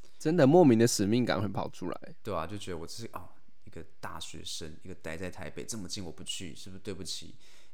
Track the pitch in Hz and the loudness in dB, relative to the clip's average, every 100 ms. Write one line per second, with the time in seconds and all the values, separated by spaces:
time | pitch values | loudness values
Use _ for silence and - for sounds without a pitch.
0 | - - 156 175 135 175 151 113 117 - | -10 -4 2 8 10 10 10 10 8 6
1 | 101 120 107 80 104 104 - - 87 - | 2 4 2 0 -2 -2 -4 -4 -6 -6
2 | - - 110 87 82 104 95 82 85 - | -8 -8 -4 -4 -4 -6 -6 -6 -6 -8
3 | 117 - 90 - - - - - - - | -8 -8 -10 -10 -10 -10 -10 -10 -10 -8
4 | - 80 - 80 85 - 80 78 92 85 | -8 -8 -8 -8 -8 -8 -8 -8 -10 -8
5 | 80 82 92 - 78 - 64 110 90 - | -8 -6 -6 -8 -8 -8 -8 -8 -6 -6
6 | 85 - 85 - 90 - 98 95 104 92 | -6 -8 -8 -6 -6 -8 -10 -8 -8 -6
7 | 90 - 82 - - - - | -6 -8 -8 -10 -10 -10 -10